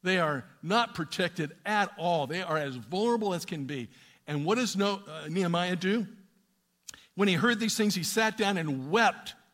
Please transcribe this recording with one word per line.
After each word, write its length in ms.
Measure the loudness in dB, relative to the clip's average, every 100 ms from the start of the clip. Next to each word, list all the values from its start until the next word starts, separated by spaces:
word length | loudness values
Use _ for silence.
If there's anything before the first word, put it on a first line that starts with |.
They 160 | 2 2
are 240 | 2 0 -6 -12
not 320 | 0 2 2
protected 600 | -4 -6 -2 -2 -2 -6 -6 -2
at 240 | 0 0 -2
all. 300 | 0 0 0
They 140 | -4
are 160 | -2 -2
as 180 | -2 -8
vulnerable 580 | -6 0 2 2 0
as 100 | -2
can 200 | -4 -8
be. 240 | -6 -6 -8 -14 -20 _ -6
And 160 | -2
what 140 | 2 2
does 180 | 2 2
No-, 260 | 0 0
uh, 220 | -8 -12 -4
Nehemiah 460 | 0 2 2 0
do? 320 | 0 0 0 -2 -10 _ _ _ _ _ _ -20 -20 -14 0
When 100 | 2
he 80 |
heard 240 | 4 4 2
these 180 | 0 2
things, 200 | 0 0
he 80 |
sat 340 | -2 2 2 2
down 180 | 0 0
and 360 | -2 -4 0
wept. 420 | 4 4 2 -14 -18 _